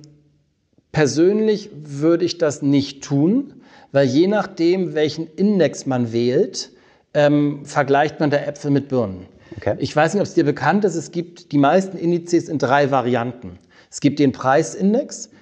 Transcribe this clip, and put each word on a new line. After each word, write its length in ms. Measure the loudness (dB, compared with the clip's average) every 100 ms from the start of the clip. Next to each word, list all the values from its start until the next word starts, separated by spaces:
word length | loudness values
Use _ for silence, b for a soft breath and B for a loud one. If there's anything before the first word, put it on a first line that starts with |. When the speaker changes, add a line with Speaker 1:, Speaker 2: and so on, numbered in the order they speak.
| -20 _ _ _ _ _ _ _ _
Speaker 1:
persönlich 760 | 0 0 4 2 2 0 -2 -4 -18
würde 400 | -14 -4 0 2
ich 140 | 0 -2
das 240 | -4 -2
nicht 420 | 2 2 0 -6
tun, 520 | -4 0 2 0 -4 -12 B B B
weil 160 | 0 2
je 200 | 4 2
nachdem, 640 | 2 -2 -2 0 0 -2
welchen 340 | -2 -2 -2 -10 -2
Index 500 | 0 2 0 -2 -4
man 280 | -2 0
wählt, 560 | 0 2 2 0 -4 -14 b b b b
ähm, 520 | 2 2 4 0 -4 -6
vergleicht 560 | -2 2 2 0 0
man 80 | 0
da 80 | 0
Äpfel 340 | -4 -6 0
mit 160 | 0 0
Birnen. 380 | -2 -2 -6 -16 -20 B B
Speaker 2:
Okay. 180 | -4 -4
Speaker 1:
Ich 140 | -2
weiß 200 | 0 0
nicht, 80 | 0
ob 60 | -2
es 60 |
dir 120 | 0 0
bekannt 400 | 0 0 2 0
ist, 100 | -2
es 160 | -6
gibt 400 | -8 -10 -12 -4
die 60 | 2
meisten 400 | 4 4 2 -4
Indizes 500 | -2 -2 0 -2 0
in 100 | -2
drei 320 | 2 2 2
Varianten. 720 | 0 0 -2 -2 -8 -14 -18 _ b b
Es 80 | -2
gibt 200 | -2 2
den 120 | 0
Preisindex, 960 | 0 2 2 0 -2 0 0 -2 -10 -18 B